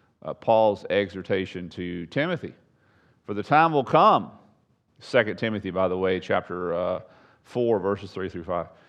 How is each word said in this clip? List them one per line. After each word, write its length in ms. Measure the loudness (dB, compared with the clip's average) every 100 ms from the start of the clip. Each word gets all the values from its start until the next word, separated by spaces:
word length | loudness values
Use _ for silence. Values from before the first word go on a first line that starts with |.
| _ _
uh, 100 | -12
Paul's 520 | -6 2 4 4 2 -2
exhortation 800 | -2 -2 -6 -2 -2 -2 -8 -12
to 360 | -10 -8 -8 -6
Timothy. 460 | -4 -2 -4 -8 -16 _ _ _ _ _ _ -8
"For 80 |
the 100 | -8
time 280 | 2 4 4
will 140 | 2 4
come," 460 | 6 6 4 0 -12 _ _ _ _ _ _
Second 380 | 0 2 2 -2
Timothy, 340 | -4 -2 -4
by 160 | 0 0
the 100 | 2
way, 220 | 0 0
chapter, 540 | 0 -2 -2 -6 -4
uh, 280 | -2 -2 -4 -8 _ _ _
four, 360 | _ -2 0 0
verses 320 | 0 -4 -6
three 180 | -8 -8
through 140 | -8
five. 240 | -6 -6 -6 -14